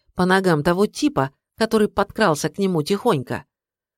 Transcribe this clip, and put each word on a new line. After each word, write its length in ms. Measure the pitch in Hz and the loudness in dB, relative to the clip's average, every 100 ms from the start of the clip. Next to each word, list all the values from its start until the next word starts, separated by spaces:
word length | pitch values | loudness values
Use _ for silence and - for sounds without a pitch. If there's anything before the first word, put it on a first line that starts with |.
| _ - | _ -4
по 100 | 180 | 0
ногам 380 | 190 185 151 | 2 2 0
того 240 | 147 175 208 | 0 0 -2
типа, 440 | - 294 - 135 - _ _ | 0 -2 -2 -4 -6 _ _
который 320 | 220 220 208 | -2 0 0
подкрался 640 | - 196 - 208 147 156 | 0 -4 0 0 0 -4
к 80 | - | -2
нему 240 | 196 170 | -2 -2
тихонько. 640 | 151 196 240 156 - 117 - _ _ _ _ | -2 -2 0 0 -2 -10 -10 _ _ _ _